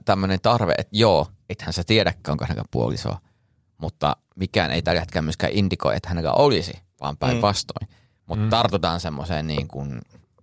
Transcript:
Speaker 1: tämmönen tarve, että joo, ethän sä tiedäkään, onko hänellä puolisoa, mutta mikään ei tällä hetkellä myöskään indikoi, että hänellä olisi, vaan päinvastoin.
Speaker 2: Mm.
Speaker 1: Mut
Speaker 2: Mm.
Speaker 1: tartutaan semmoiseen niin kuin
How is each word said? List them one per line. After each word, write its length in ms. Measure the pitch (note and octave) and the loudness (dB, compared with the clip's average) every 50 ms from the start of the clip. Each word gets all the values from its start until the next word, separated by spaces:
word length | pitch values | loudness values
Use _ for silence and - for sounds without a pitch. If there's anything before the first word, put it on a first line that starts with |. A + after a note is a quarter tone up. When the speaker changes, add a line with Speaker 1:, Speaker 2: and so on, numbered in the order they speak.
| - | 2
Speaker 1:
tämmönen 340 | - G2+ G2 F#2+ F#2+ F#2+ F#2 - | 0 2 2 2 2 0 2 4
tarve, 320 | A2 A#2+ A#2 A2 E2+ - - | 2 4 4 4 2 0 0
että 180 | - - - | 0 -2 2
joo, 300 | G#2+ A2+ A2 F2+ D2 C#2 - - _ _ - | 4 6 6 6 4 2 0 -6 _ _ -12
ethän 220 | - - - E2+ F2 | -10 -8 -6 -6 -4
sä 100 | - E2+ | -4 0
tiedäkään, 460 | - A2 A2 G2 F#2 - - - - D2 | 2 4 4 4 2 0 -2 -4 -4 -4
onko 120 | C#2+ - - | -4 -2 -4
hänellä 200 | - G#1+ - - | -4 -4 -6 -4
puolisoa, 480 | - A#1 A#1 A#1+ - - - - - F2 _ _ _ _ _ _ _ _ _ _ _ - | -2 0 0 0 -2 -4 -4 -6 -8 -8 _ _ _ _ _ _ _ _ _ _ _ -10
mutta 380 | D#2 D#2 - - D2+ D2 - _ _ _ - | -10 -8 -6 -2 -2 -2 -2 _ _ _ -8
mikään 340 | - F#2+ F#2+ - G#2+ E2+ D2 | -6 -6 -2 0 0 0 2
ei 120 | C2 E2+ D#2 | 0 -2 0
tällä 180 | E2 E2+ E2+ | 0 0 0
hetkellä 220 | D#2+ - - F2+ D#2 | -2 -2 -4 -2 -2
myöskään 300 | D#2 - - - - - | -2 -2 -2 -2 -2 0
indikoi, 440 | G#2 G2 F#2 - - - B1+ G#1+ | 2 0 0 0 0 0 0 0
että 120 | - - - | -2 -2 -4
hänellä 240 | F2+ E2+ E2 D2+ - | -4 -2 0 0 2
olisi, 400 | - C#3+ C#3+ A#2+ E2 F2+ - - - _ _ _ - | 4 4 4 4 2 -2 -4 -10 -14 _ _ _ -10
vaan 160 | C#2+ C#2+ D2 | -8 -8 -6
päinvastoin. 720 | - - B2+ B2 A#2 A2 G#2 G2 - - - - - - - | -2 -2 -2 0 2 0 0 0 0 -4 -6 -8 -12 -12 -12
Speaker 2:
Mm. 60 | _ _ _ _ _ _ _ | _ _ _ _ _ _ _
Speaker 1:
Mut 120 | - E2+ G#2+ | -6 -4 -2
Speaker 2:
Mm. 120 | G#2+ A2 | 0 2
Speaker 1:
tartutaan 500 | A2+ A2+ A2+ - - G2 E2 E2 E2 F2 | 2 2 2 2 0 0 0 0 -2 -2
semmoiseen 460 | E2 E2 D2+ C#2 D2+ F2 F2 D2+ D#2 | -4 -4 -6 -6 -4 -4 -4 -4 -2
niin 220 | D#2 D2+ C#2+ C#2 - | -2 -4 -4 -4 -6
kuin 320 | - C2+ C#2+ C#2 C2 A1+ - _ _ - _ _ _ _ | -8 -10 -8 -8 -10 -10 -14 _ _ -20 _ _ _ _